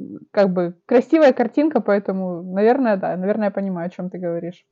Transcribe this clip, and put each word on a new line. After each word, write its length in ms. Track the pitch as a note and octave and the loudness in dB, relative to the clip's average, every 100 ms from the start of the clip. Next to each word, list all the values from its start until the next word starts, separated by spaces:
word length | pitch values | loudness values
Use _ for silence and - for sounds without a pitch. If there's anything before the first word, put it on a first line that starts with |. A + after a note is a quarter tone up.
| - - - | -8 -16 -6
как 220 | - G3 | 0 2
бы, 240 | F3+ F3 F3 - | 2 -2 -6 0
красивая 480 | B3+ B3+ D#4+ D4 | 0 4 4 6
картинка, 480 | C4 A#3 - D4+ B3+ | 4 0 0 0 0
поэтому, 600 | G3+ G3+ G3+ F#3+ F#3 E3+ | 0 0 0 -4 -4 -8
наверное, 540 | F#3 F#3+ G#3+ C#4 A#3+ G3 | -6 0 2 4 2 0
да, 220 | E3 E3+ | -2 -4
наверное, 300 | F#3+ G#3+ G#3 | -2 0 -2
я 40 | |
понимаю, 360 | G3 G3 F3+ E3+ | -2 -4 -4 -8
о 20 | |
чём 200 | - F3+ | -8 -10
ты 80 | F3+ | -8
говоришь. 480 | F3+ E3+ E3+ F3 _ | -6 -6 -8 -12 _